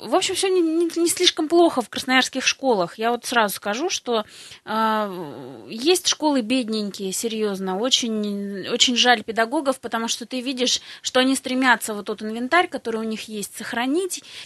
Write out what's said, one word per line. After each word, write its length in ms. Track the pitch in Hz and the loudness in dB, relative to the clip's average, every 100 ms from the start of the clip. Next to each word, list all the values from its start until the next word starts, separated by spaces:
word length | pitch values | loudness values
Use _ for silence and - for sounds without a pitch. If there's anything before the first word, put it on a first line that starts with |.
в 100 | 214 | 0
общем, 220 | 330 370 359 | 0 0 0
все 120 | 381 | 2
не, 120 | 370 | 4
не, 280 | 320 320 339 330 | 4 2 0 2
не 140 | 339 | 0
слишком 380 | - 359 - 311 | 2 2 2 2
плохо 340 | 339 339 262 | 6 6 4
в 80 | 214 | -4
красноярских 560 | - - 262 - 262 - | -6 2 2 2 -2 -2
школах. 540 | - 269 208 170 - | 0 2 2 0 -2
Я 100 | 226 | -2
вот 160 | 240 - | -2 0
сразу 300 | 240 208 - | 2 2 0
скажу, 340 | 202 226 349 | -6 -4 -2
что, 360 | - - 226 - - - - - | -4 -2 -2 -2 -14 -20 -16 -4
э, 1000 | 220 220 214 208 180 151 117 131 117 107 | 0 2 0 -2 -4 -8 -10 -12 -14 -12
есть 360 | 226 285 359 - | -2 2 4 2
школы 340 | - 302 269 | 0 2 2
бедненькие, 720 | 214 262 220 220 202 196 190 | 2 0 0 -2 -4 -6 -6
серьезно. 680 | 185 233 220 214 190 190 185 | -4 -4 -2 -2 -2 -4 -2
Очень, 880 | 254 - 233 214 208 202 202 196 135 | 2 0 0 -2 -4 -4 -6 -8 -4
очень 260 | 240 - 240 | 2 2 4
жаль 280 | 247 233 | 4 4
педагогов, 560 | 214 220 226 302 277 262 | 2 -2 0 0 0 -2
потому 280 | 233 233 226 | -4 -4 -4
что 200 | - 226 | -6 -6
ты 140 | 254 | -6
видишь, 400 | 247 254 247 - - - | -4 -2 0 0 -6 -10
что 180 | - 254 | 0 2
они 160 | 262 269 | 4 2
стремятся 600 | 262 254 262 226 - 208 | 0 2 4 4 0 -6
вот 100 | 214 | -6
тот 160 | 208 | -6
инвентарь, 460 | 214 226 254 339 359 | -6 -6 2 2 2
который 340 | 269 233 220 | -4 -4 -4
у 20 | 220 | -4
них 220 | 214 - | -6 -8
есть, 300 | 214 196 - | -8 -8 -10
сохранить. 680 | 214 233 262 320 381 - - - | -6 -2 0 0 -2 -6 -12 -18